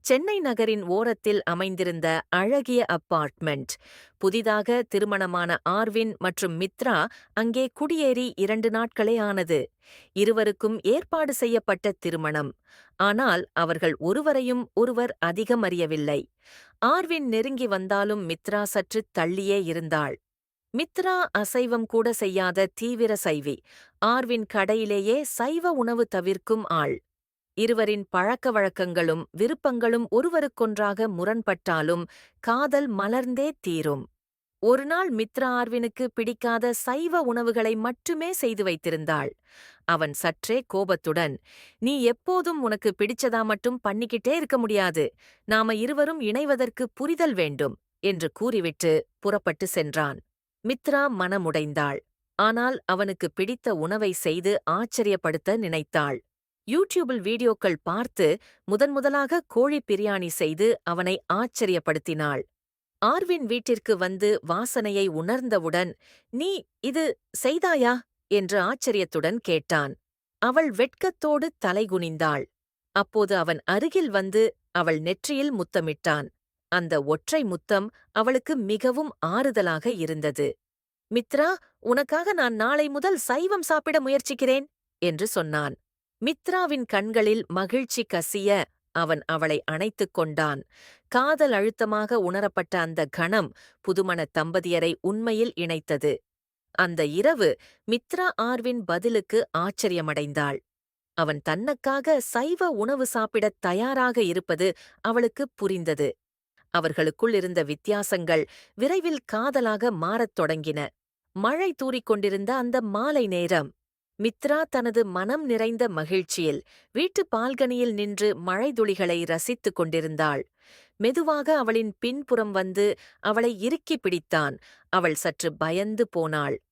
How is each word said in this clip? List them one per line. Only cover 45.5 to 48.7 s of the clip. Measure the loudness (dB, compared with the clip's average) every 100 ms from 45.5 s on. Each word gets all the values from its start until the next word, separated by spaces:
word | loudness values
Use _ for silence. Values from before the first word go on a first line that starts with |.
| 2 2 0
இருவரும் | -2 0 0 0
இணைவதற்கு | -2 -2 0 0 0 -2 -8
புரிதல் | -4 -4 0 0
வேண்டும்," | 2 -2 0 -4 -4 _ _
என்று | -2 -2 -4
கூறிவிட்டு | -2 -2 0 -2